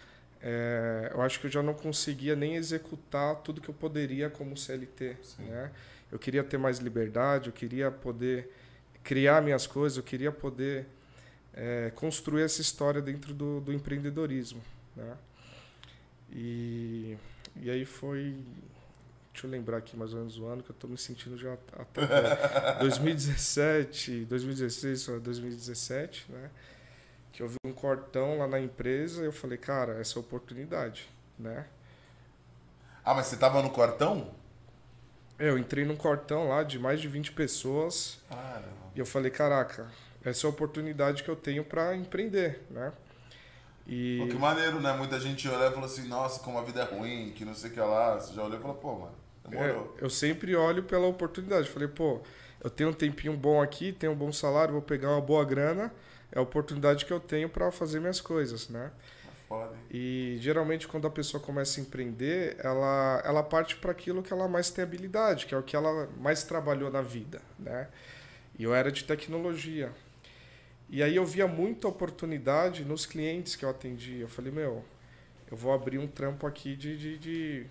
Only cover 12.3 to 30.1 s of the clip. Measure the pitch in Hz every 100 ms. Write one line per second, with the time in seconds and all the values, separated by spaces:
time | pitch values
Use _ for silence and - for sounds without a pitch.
12.3 | 151 156 - 151 - 143 147 139 139 143
13.3 | 143 147 143 139 143 143 143 143 147 156
14.3 | 131 120 117 113 - - - 113 131 -
15.3 | - - - - - - - - - -
16.3 | - 117 120 117 117 117 113 110 107 -
17.3 | - - - 120 127 135 - 139 139 143
18.3 | 135 127 - - - - - - - -
19.3 | - 131 127 117 113 113 113 110 117 117
20.3 | 113 113 123 123 120 123 123 - 120 123
21.3 | 123 127 127 - - 123 - 143 139 120
22.3 | 143 139 139 139 127 135 127 151 160 143
23.3 | 139 - - 151 156 135 - - 120 113
24.3 | 127 127 135 127 113 135 131 - 120 117
25.3 | 120 123 120 120 117 - 127 175 - -
26.3 | 127 139 - - - - - - - -
27.3 | - 117 123 131 131 139 135 135 135 135
28.3 | 151 139 135 131 123 120 131 160 170 160
29.3 | 151 131 123 - 139 120 110 110